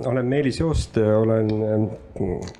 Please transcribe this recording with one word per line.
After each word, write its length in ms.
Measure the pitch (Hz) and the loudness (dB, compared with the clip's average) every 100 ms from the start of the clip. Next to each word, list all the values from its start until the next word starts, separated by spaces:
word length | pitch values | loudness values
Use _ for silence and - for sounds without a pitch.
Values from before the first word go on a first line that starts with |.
| 123 | -4
Olen 200 | 127 123 | -2 0
Meelis 300 | 139 139 - | 0 0 0
Joost, 340 | 165 147 - 117 | 0 -2 0 2
olen, 520 | 107 107 110 110 107 | 4 4 4 2 2
ähm, 360 | 107 107 107 107 - - - 98 90 - | 0 0 0 -2 -4 -12 -6 -4 -4 -8